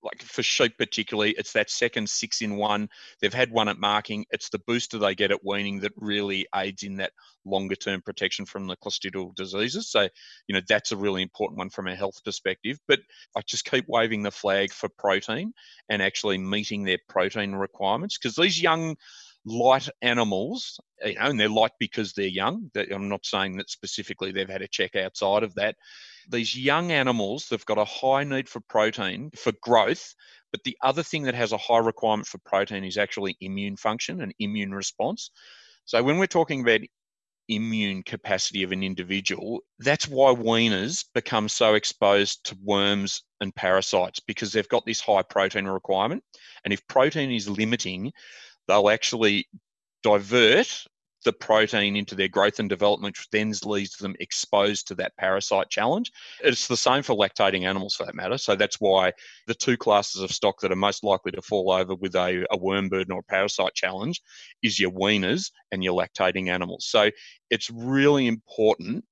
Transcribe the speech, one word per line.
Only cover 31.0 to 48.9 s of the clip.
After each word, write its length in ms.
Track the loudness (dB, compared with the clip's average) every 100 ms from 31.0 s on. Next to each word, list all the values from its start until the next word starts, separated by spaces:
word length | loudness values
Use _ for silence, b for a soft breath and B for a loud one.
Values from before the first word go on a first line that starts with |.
thing 220 | -2 -4
that 100 | -2
has 200 | 0 0
a 40 | -2
high 220 | 2 4
requirement 480 | 4 0 0 0 -2
for 100 | -14
protein 440 | -2 0 0 -4
is 140 | -6 -2
actually 400 | -2 -2 -6 -6
immune 380 | -8 -6 -6 -4
function 440 | -4 -4 -6 -6
and 140 | -8 -6
immune 340 | -6 -4 -4
response. 580 | -6 -8 -4 -4 -4 -10 B B B B B -2
So 180 | 0
when 140 | 2 2
we're 100 | 2
talking 340 | 2 0 0
about 200 | 2 2 0 _ _ _ _ _ _
immune 560 | -2 0 0 -2 -4
capacity 580 | -8 -10 -4 -2 -2 -2
of 120 | -2
an 100 | -2
individual, 760 | -4 -6 -4 -2 -2 -4 -6 -8 -10 _
that's 280 | 0 0 0
why 240 | 4 6
weaners 720 | 6 4 4 4 2 -2 -4 -4 -4
become 340 | 0 0 0
so 240 | 4 6
exposed 720 | 6 2 2 4 6 4 -2 -8
to 100 | -12
worms 640 | -2 0 2 0 -2 -6 _ _
and 160 | -10 -4
parasites, 640 | 2 2 2 0 0 -6
because 320 | -10 -6 -2
they've 180 | -2 0
got 160 | 0 0
this 140 | -6
high 240 | 2 2
protein 420 | 2 2 2 0 -2
requirement. 580 | -4 -2 0 0 -2 _ B B B -4
And 80 |
if 120 | -4 _
protein 440 | 2 2 2 -2
is 180 | -2 -4
limiting, 600 | -2 0 0 -2 -6 -8 B B B B B 2
they'll 240 | 6 6